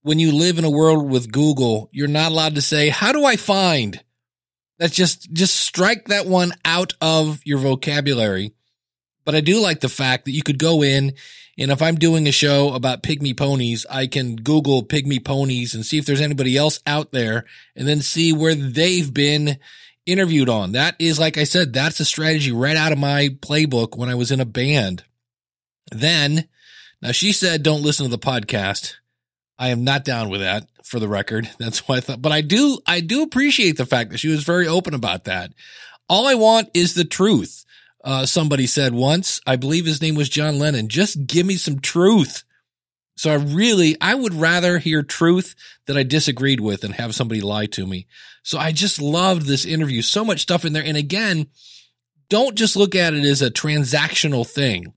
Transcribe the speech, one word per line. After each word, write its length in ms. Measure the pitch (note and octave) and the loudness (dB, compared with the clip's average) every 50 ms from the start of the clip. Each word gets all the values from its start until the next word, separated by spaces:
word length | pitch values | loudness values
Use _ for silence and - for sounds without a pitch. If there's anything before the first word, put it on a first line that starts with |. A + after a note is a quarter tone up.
when 160 | _ D3 D3+ | _ 0 2
you 140 | D#3 E3 D#3+ | 2 4 4
live 260 | C#3+ D3+ E3+ F3+ F3 | 4 4 2 2 2
in 80 | E3 E3 | 2 0
a 60 | D#3+ | 2
world 360 | C#3+ D3+ D#3+ D#3+ D#3+ D#3 D3 | 2 4 6 6 4 4 2
with 240 | C#3 C3 B2+ A#2+ A2 | 0 -2 -2 -2 -2
Google, 560 | A2 C#3 D3 D#3 C#3+ C3 C3 A#2+ A2 G#2+ G#2+ _ - | 0 2 2 2 4 2 2 2 2 -2 -4 _ -8
you're 140 | C#3 C#3+ | -6 -4
not 240 | C#3+ D3 D3+ D#3+ E3 | -2 0 0 0 0
allowed 240 | D#3+ D#3+ D#3 D#3+ D3+ | 0 0 0 0 -2
to 60 | C#3+ | -2
say, 280 | C3+ - D#3 D3 D3 D3+ | -2 0 0 2 2 2
"How 220 | C#3 - G#3 A3 | 2 0 0 0
do 120 | C#4 D4+ C#4+ | 2 4 4
I 100 | C4+ A#3 | 2 2
find?" 680 | G3 - - G3 G3 F#3+ F3+ D#3+ C#3 A2+ G2+ F2+ - _ _ _ _ _ _ _ _ _ _ _ _ _ _ _ _ | 2 0 0 0 2 2 2 2 0 -2 -4 -6 -12 _ _ _ _ _ _ _ _ _ _ _ _ _ _ _ _
That's 160 | E3 E3 - | -2 -2 2
just, 360 | - F#3 E3 - _ - - | 2 0 0 0 _ -10 -8
just 240 | D#3 E3 F#3+ F#3 - | -2 0 0 0 0
strike 520 | - - - - E3+ F3+ G#3 A#3 G3+ _ | -2 -2 -2 0 2 2 2 2 0 _
that 180 | - G3+ G3+ F#3 | -2 -2 -2 0
one 260 | F#3 F#3 F3+ F3+ F3 - _ _ | 2 2 2 2 0 -4 _ _
out 300 | E3 E3 F3 F3+ - - _ | -2 0 0 -2 -4 -6 _
of 400 | D#3+ D#3+ D#3+ D#3+ D#3 D#3 D3+ C#3 _ | -2 0 2 2 0 0 -4 -6 _
your 140 | D3 C#3+ C3+ | -4 -2 0
vocabulary. 920 | C3 C3+ C3 C3 - D3+ C#3+ D3 C#3 C#3+ C3+ A#2+ A2 G#2 F#2+ F#2 G2+ A2 _ _ _ _ _ _ _ _ _ _ _ _ _ _ _ | 0 0 0 0 -2 -4 -4 -2 0 0 0 0 0 0 0 -2 -4 -6 _ _ _ _ _ _ _ _ _ _ _ _ _ _ _
But 100 | D#3 D3+ | 0 0
I 40 | D#3 | 2
do 220 | D3+ D#3+ G3 A3+ | 2 4 2 4
like 180 | A3+ F#3 D#3 D#3 | 2 0 0 -2
the 80 | - | -4
fact 380 | B2 - - C3+ B2+ B2+ B2+ _ | -4 -4 -2 0 0 0 -2 _
that 60 | C#3 | -6
you 120 | C3 D3+ C#3+ | -6 -4 -2
could 160 | - C#3+ B2+ | -2 -2 0
go 220 | D#3 E3 E3+ D3+ D3 | 2 2 4 4 4
in, 300 | C#3 C3+ C#3 C#3 C#3 C3+ - - - - - - _ _ | 4 2 2 0 0 -4 -8 -18 -20 -20 -20 -20 _ _
and 140 | - - C3+ | -6 -2 -2
if 100 | C#3 C3 | 0 2
I'm 140 | D#3+ E3 E3+ | 2 0 2
doing 320 | D#3 D#3+ E3 E3 D#3+ D3+ | 2 2 2 4 4 2
a 40 | C#3+ C3+ | 2 2
show 400 | - D3 D3 C#3+ C#3+ C#3+ C#3+ B2+ | 2 2 4 4 4 2 2 0
about 280 | B2+ B2 C3 B2+ - | -2 -2 -2 -4 -4
pygmy 360 | - - D#3 C#3+ C#3+ C#3 B2 | -4 -6 -4 -4 -4 -6 -2
ponies, 480 | - C#3+ C#3 C#3 C3 B2 A#2 A#2 A2 - - | -2 0 0 0 0 0 -2 -4 -4 -6 -8
I 180 | - C3+ C3+ | -6 -6 -4
can 280 | B2+ - C#3+ B2+ B2 A#2 | -2 -2 -4 -4 -4 -8
Google 480 | A2 A2 C#3+ D#3 D#3 C#3+ C#3 C#3 B2+ A2 | -6 0 2 2 2 4 4 2 2 2
pygmy 380 | - D3+ D3+ C3+ C#3+ C#3+ B2 - | 0 -4 -2 -2 -2 -4 -4 -2
ponies 500 | - C#3 C3+ C#3 C3+ B2+ B2 A#2+ A2+ - | -2 -2 -2 0 -2 -2 -4 -4 -6 -6
and 120 | A2+ A2+ | -8 -6
see 120 | - D#3 | -4 -4
if 80 | D3+ C#3+ | -4 0
there's 140 | D3 C#3+ C3+ | 0 0 0
anybody 360 | D3+ D3 D3 C3 C3 B2+ B2+ | 0 0 0 -2 0 0 2
else 220 | C#3 D3 D#3 - - _ | 2 2 2 0 -2 _
out 260 | D3 D3 D3+ D3 _ - | -2 -2 -2 -4 _ -4
there 320 | C3 A#2 A2 A2 A#2 - - - - - _ _ | -2 -2 0 -2 -4 -6 -8 -20 -20 -20 _ _
and 120 | - B2+ | -4 -2
then 140 | C#3+ D3+ D3+ | 0 0 0
see 320 | C3+ - - E3 E3 E3 D#3 | 0 -2 0 2 2 2 2
where 200 | D3+ D#3 D#3+ D#3+ | 2 2 0 0
they've 580 | C#3+ C#3 C3 A#2 D3+ E3 F3+ F#3 F3+ D#3+ C#3 A#2 | 0 -2 -4 0 0 0 2 2 0 -2 -2 -2
been 440 | C#3+ C#3+ C#3+ D3 D3+ D3+ D3 C#3 C#3 _ - - - - - _ _ _ | 0 2 2 2 2 0 -2 -4 -6 _ -20 -20 -20 -20 -20 _ _ _
interviewed 440 | - F3+ G3 F#3+ E3+ E3 D3 C3 B2 | -2 0 0 2 2 2 2 2 2
on. 240 | A2+ G#2+ G2 F2+ G#2 | 0 0 -2 -2 -2
That 220 | B2+ D3 E3+ - - | -2 -2 -2 -2 -2
is, 200 | E3 E3 D#3 D3 | -2 -2 0 0
like 180 | D#3+ D#3+ - | 0 -2 0
I 80 | D3+ D3+ | -2 -2
said, 260 | C#3+ - F3+ F3 C3+ | 0 2 0 0 0
that's 280 | A2+ C3 C#3 D#3+ D#3 - | -2 -2 -2 -2 -2 -2
a 40 | D#3 | -4
strategy 460 | - - - D#3 D#3+ D#3+ D#3 C#3+ C3+ | -4 -2 -2 0 0 0 0 0 0
right 240 | A#2+ A#2 B2+ C#3+ D#3 | 0 0 0 0 0
out 160 | D#3 D3+ D#3+ | 0 0 0
of 60 | D#3 | 0
my 320 | C#3 C#3+ C#3+ C#3+ C#3+ C#3+ C#3+ C3 - | 0 0 0 0 0 0 0 -2 -8
playbook 580 | - - D3 D#3 D#3 D3 C3 A#2+ A#2 - - | -8 -4 0 0 0 0 0 -2 -2 -2 -4
when 120 | A#2 B2 B2 | -6 -6 -4
I 60 | B2 | -2
was 140 | B2 B2 A#2+ | -2 -2 -2
in 100 | C#3 C3 | -2 -2
a 40 | C3 | -2
band. 600 | A2+ G#2+ B2 B2+ C#3 D3+ C#3 G#2+ F#2+ - F3 - _ _ _ _ _ _ _ _ _ _ _ _ _ _ _ _ - | -4 -4 -4 0 0 0 0 0 -2 -6 -8 -12 _ _ _ _ _ _ _ _ _ _ _ _ _ _ _ _ -16
Then, 560 | A2+ A2+ B2+ D#3+ E3+ D#3 C#3+ C#3+ D3+ E3 D#3+ _ _ _ _ - - - - - _ _ | -6 -2 0 0 2 2 2 0 0 -2 -4 _ _ _ _ -20 -20 -20 -20 -20 _ _
now 100 | - A#2+ B2 | -8 -4 -4
she 180 | - - G#3 | 0 0 0
said, 320 | G3 - - F3+ E3 D#3 C#3+ | 0 0 0 0 0 0 0
"Don't 180 | D#3 D3+ D3 D3 | 0 0 2 0
listen 220 | D3+ D3 - C#3+ | -2 -2 -2 -2
to 60 | B2+ | -4
the 80 | A#2+ G#2+ | -6 -4
podcast." 760 | - C3+ B2+ A#2+ G#2 - - G#2 F#2+ G2 G2 - - - - - _ _ _ _ _ _ _ _ _ _ _ | -4 -2 -2 -2 -4 -4 -4 -4 -2 -4 -4 -6 -8 -10 -14 -16 _ _ _ _ _ _ _ _ _ _ _
I 120 | - B2+ B2+ | -6 -4 -4
am 160 | B2 A#2 B2 | -2 0 0
not 180 | C3+ C#3 C#3+ C#3 | 0 0 0 -2
down 240 | C#3 B2+ A#2 A2+ G2+ | -4 -4 -4 -4 -4
with 120 | F#2 G2 | -4 -4
that, 260 | G2 F#2 G2 G#2+ F#2+ _ _ _ - | -2 -2 -4 -4 -6 _ _ _ -16
for 160 | - - A#2+ | -8 -6 -4
the 80 | A2 | -4
record. 420 | G#2 G#2 G2 G2 - A2 A2 A2+ - - | -2 -4 -4 -4 -4 -6 -6 -6 -8 -10
<laughs> 60 | _ | _
That's 280 | B2 A2+ - - - | -8 -6 -6 -6 -4
why 80 | - C3 | -2 -2
I 20 | B2+ | -2
thought, 200 | - - C3 A#2 | -2 -6 -10 -4
but 120 | C3 D3+ D3+ | -2 0 0
I 80 | D3+ | 0
do, 380 | D3+ C#3+ F#3 A#3 C#4+ C#4+ C4 - _ | 0 2 2 2 2 2 0 -2 _
I 140 | - F3 F3 | -2 -2 -2
do 240 | E3+ D#3+ A3 C#4 D#4 | -2 -2 -2 -2 -2
appreciate 540 | D#4 - B3 C#4 C#4+ - - A3 F3 D3+ | -2 0 0 0 2 2 2 2 0 0
the 80 | B2 B2+ | 0 -2
fact 260 | - C3+ A#2+ A#2 G#2+ | 0 0 0 0 -4
that 60 | A#2 | -6
she 100 | A2 - | -4 -2
was 160 | D#3 D#3 D3+ C#3+ | -2 -2 -2 0
very 240 | D#3+ E3+ F3+ F3 | 0 0 2 2
open 260 | D#3 D#3+ F#3 F3+ F3+ D3+ | 2 0 0 -2 -2 -6
about 300 | B2+ A2 G2 F2+ F#2 _ | -4 -4 -4 -4 -6 _
that. 300 | - F#2 F#2 F2+ F2 - _ - - - - - - - _ _ - | -6 -6 -6 -6 -10 -16 _ -20 -20 -20 -20 -20 -20 -20 _ _ 2
"All 180 | F3+ G3+ B3 | 2 4 4
I 80 | C#4 C4+ | 4 4
want 340 | A#3 A3 A3 A3+ A3+ G#3+ - - | 6 6 6 6 6 2 2 2
is 200 | F3 F3 F3 - | 2 2 2 2
the 120 | F3 E3+ | 0 -2
truth," 580 | - - - F#3+ G#3+ G#3+ A3 E3+ - - - - _ _ - _ _ _ _ - | -2 0 2 4 4 4 2 0 -4 -12 -20 -20 _ _ -20 _ _ _ _ -8
uh, 220 | C3 C3+ C3 C3+ | -6 -4 -2 -2
somebody 400 | C3+ - F3 D#3 D3+ C#3+ C3+ C3 | 0 0 0 2 2 2 0 0
said 260 | A#2+ - D3+ C#3 B2+ A#2+ | 0 0 0 0 0 2
once. 460 | A#2+ B2+ C#3 D#3 F3 F#3+ - - - _ | 2 2 2 2 2 0 -4 -6 -4 _
I 80 | C3+ C3 | -2 -2
believe 300 | B2+ C3 C3+ D#3 E3+ E3+ | 0 0 -2 -2 0 0
his 160 | D#3+ D#3 C#3 | -2 -2 -2
name 140 | D#3+ D#3+ D#3 | -2 -2 0
was 120 | D3 D3 C3+ | 0 -2 -2
John 300 | - D3+ D3+ D3+ D3 C#3 | -2 -2 0 0 0 0
Lennon. 300 | D3 D3+ C#3+ A#2+ A2 G#2+ | 0 0 0 0 -2 -2
"Just 360 | G#2+ D3+ G#3 G#3 - D3+ C#3 | 0 0 0 0 0 -6 -6
give 180 | A#2 C3+ E3+ F3 | 0 0 0 2
me 100 | F#3+ F#3+ | 2 0
some 240 | E3+ - - C#3+ C3+ | -2 -2 -4 -4 -4
truth." 640 | - - - E3+ F3+ G3 A3+ G#3 C#3 - - - - _ _ _ _ _ _ _ _ _ _ _ _ _ _ | -4 -2 0 4 4 6 6 6 4 2 -4 -14 -16 _ _ _ _ _ _ _ _ _ _ _ _ _ _
So 140 | - - D#3 | -4 -2 0
I 40 | D3+ | 0
really, 600 | C#3+ C#3+ C#3+ C#3+ F3+ A3 A#3+ A3 F#3+ E3+ D#3 D#3 - | 0 0 0 0 2 2 4 4 4 4 4 2 2
I 120 | D#3 F#3 A#3 | 0 0 0
would 200 | C#4 B3+ A3 F3 | 0 0 -2 -2
rather 440 | D#3 D#3 E3 F3 F3+ F3 F3 F3 E3+ | 0 2 2 2 2 2 2 0 0
hear 220 | C3+ D#3+ D#3 D3+ D3 | 0 0 0 0 -2
truth 520 | - - - E3 E3 F3 F3+ E3+ - - _ - - - _ _ | -4 -2 2 4 4 4 2 0 -4 -14 _ -20 -20 -20 _ _
that 80 | - C#3 | -2 -2
I 60 | C#3+ C3 | 0 0
disagreed 560 | B2+ C#3+ D#3 D3 - B2+ A#2+ C3+ C#3 C3+ A#2+ | 2 0 0 0 0 -2 0 0 0 0 0
with 240 | G#2 G#2+ G2+ - - | 0 -2 -2 -4 -6
and 100 | G2+ - | -8 -8
have 200 | - A#2 A#2 G#2+ | -8 -8 -6 -4
somebody 240 | - G#2+ A2 G2 G#2+ | -4 -4 -2 -2 -4
lie 280 | G2 G2+ G#2 G#2+ G#2+ | -4 -4 -4 -4 -4
to 180 | G#2 - - F#2+ | -6 -6 -8 -8
me. 200 | F#2+ F#2+ F2+ F2+ _ _ - - - - _ _ | -6 -8 -10 -10 _ _ -20 -20 -20 -20 _ _
So 140 | - - | -8 -6
I 160 | C#3+ D3 E3 D#3 | -4 -2 -2 -2
just 280 | D3 G3 G3+ - - | 0 0 -2 -2 -2
loved 420 | C#3+ C#3+ D3+ F3 F#3 F#3+ F#3 E3+ D3+ | -2 0 0 2 2 2 2 2 0
this 200 | C#3 C#3+ C#3 - | 0 0 -2 0
interview. 360 | - D#3+ D#3+ D#3 C#3 B2+ A#2 | -2 -2 -2 -2 -2 -2 -2
So 240 | A2+ - - G3+ A3 | -2 -2 -2 -2 0
much 160 | A3 F#3 C#3+ | -2 -2 -2
stuff 240 | - - F3 E3+ - | 0 0 -2 0 0
in 80 | D#3+ D3+ | -2 -4
there. 100 | D#3 C3+ | -2 -4
And 140 | D3+ D3+ | -2 -2
again, 500 | D3 D3 C#3 F3 G3+ A3+ G#3 F3+ D#3 D3 - _ _ - - - - _ _ _ _ _ _ _ _ _ _ | -4 -2 -2 -4 -2 -2 -2 -2 -2 -4 -6 _ _ -20 -20 -20 -20 _ _ _ _ _ _ _ _ _ _
don't 280 | G3 G#3+ C4 C4+ G#3+ | 2 2 2 2 2
just 180 | A3 A3+ G#3 - | 0 0 0 4
look 180 | F#3+ G3+ F#3 - | 2 2 2 4
at 200 | F#3 F3 E3 D#3 | 2 2 2 2
it 100 | D3 C#3+ | 2 2
as 180 | C#3+ C#3+ C3+ | 2 2 2
a 80 | C#3 A#2+ | 0 0
transactional 960 | - - - - D3+ D3+ C#3+ A#2+ D3 D3 D3+ D3+ - - - D#3 C#3 B2 A#2 | -2 -4 -2 0 0 0 0 0 0 0 0 0 -2 -2 0 0 0 -2 -2
thing. 460 | - - C#3+ C#3 B2+ G2+ F2 F2 F#2 - | -4 -2 -2 0 0 0 -2 -6 -14 -18